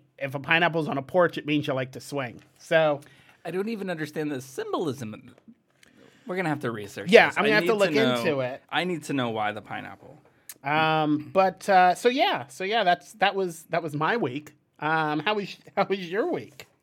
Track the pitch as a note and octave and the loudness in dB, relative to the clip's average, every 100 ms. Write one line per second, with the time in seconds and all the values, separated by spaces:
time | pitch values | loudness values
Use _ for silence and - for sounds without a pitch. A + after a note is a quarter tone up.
0 | _ - C#3 C#3 C3+ E3 E3+ D#3+ D3+ C#3+ | _ -10 -8 -6 -4 0 0 0 -2 -4
1 | C3+ F#3 E3 E3 C#3+ D3 C#3+ C3 C3 B2 | -2 2 2 0 -4 -4 -2 -4 -6 -10
2 | - C#3+ B2 F#2+ - _ - E3 D#3 C#3 | -10 -8 -8 -10 -20 _ 0 4 4 0
3 | - - - _ F3 F3+ G#3 A3+ F#3+ E3+ | -6 -20 -20 _ -8 -6 -4 -6 -6 -6
4 | D3+ E3 D3+ C3+ C3 - A4 F4+ E3+ C3 | -6 -6 -6 -6 -8 -10 -6 -4 -2 -4
5 | A2 G#2 - - - - _ _ - _ | -10 -12 -18 -20 -20 -20 _ _ -20 _
6 | - _ - F#3 E3+ C#3+ C3 A2 G2+ - | -20 _ -8 -4 -2 -2 -4 -6 -8 -8
7 | G2+ G#3+ D#3+ C#3 G3+ G#3+ G#3+ A3 F#3+ D3 | 6 8 8 2 2 2 2 2 2 2
8 | C3 B2+ F3+ C#3 B2+ C3+ - D3 F3+ E3 | 2 2 0 -2 -4 -8 -6 -2 -2 -4
9 | - C#3 A#2+ A2 G#2+ G#2+ G#2 G#2+ G2 F#2 | -4 -2 -2 -2 -4 -4 -10 -12 -12 -16
10 | - D3+ _ _ - - C#3 D#3 D#3+ D#3 | -20 -20 _ _ -20 -10 -2 0 2 2
11 | D3+ D3 - F#3+ F#3+ F#3 - F#3 F3+ E3+ | 2 0 0 2 2 2 4 6 6 4
12 | A#3+ C4 G4 D4 B2 - F#3+ A3+ F#3 F3 | 2 2 2 0 -6 -8 -2 2 4 2
13 | - - F#3+ G3 F#3 D#3+ - E3 E3 C#3+ | -2 0 0 2 -2 -6 -6 -4 -2 -2
14 | D#3+ A#3 A3+ C4+ D4+ - _ _ D3+ D#3+ | 0 0 -2 -4 -10 -18 _ _ 0 2
15 | D#3 D3+ F3+ G#3+ G3 - - - F#3+ G3 | 2 0 0 -2 -4 -10 -6 -2 0 -2
16 | F3 F#3+ F4 G3 G#2 - - _ | -2 -2 -2 -4 -8 -16 -20 _